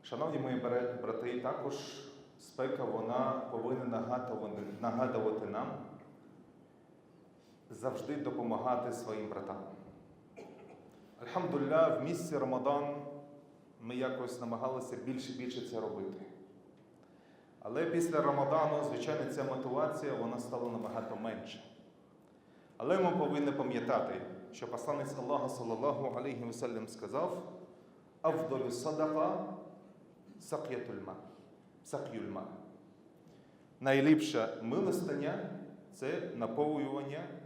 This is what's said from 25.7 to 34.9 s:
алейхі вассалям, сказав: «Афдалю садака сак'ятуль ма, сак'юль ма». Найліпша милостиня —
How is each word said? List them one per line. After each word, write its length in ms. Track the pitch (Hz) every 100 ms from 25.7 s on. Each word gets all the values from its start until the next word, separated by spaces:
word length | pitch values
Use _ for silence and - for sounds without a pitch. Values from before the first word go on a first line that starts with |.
| 113 139 139 135 120
алейхі 260 | 135 120
вассалям, 440 | 117 113 123 113 107
сказав: 540 | - 101 135 180 180 - - - - - - - -
«Афдалю 480 | 160 160 - 131 123
садака 720 | 117 156 151 156 156 175 - - - - - - - - - - -
сак'ятуль 600 | - 147 123 127 - 101 -
ма, 80 | 95 - - - - - -
сак'юль 460 | - 139 - 110 98
ма». 140 | 95 - - - - - - - - - - - - - -
Найліпша 680 | 135 139 139 156 - 120 110 -
милостиня — 880 | 113 156 190